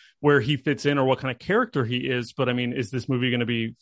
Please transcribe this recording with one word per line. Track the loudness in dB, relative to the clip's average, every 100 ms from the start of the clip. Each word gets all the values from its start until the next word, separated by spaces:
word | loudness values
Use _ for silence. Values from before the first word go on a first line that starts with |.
| -20 _
where | 4 4
he | 4 -2
fits | -2 0 0
in | 2
or |
what | 2 2
kind | -2
of | -6
character | 0 0 0 -2
he | -2 -2
is. | -2 -2 -4
But | -2 -2
I |
mean, | 0 -2
is | -4 -4
this | -4 -2
movie | 0 0
gonna | 0 0
be | -2 -4 -8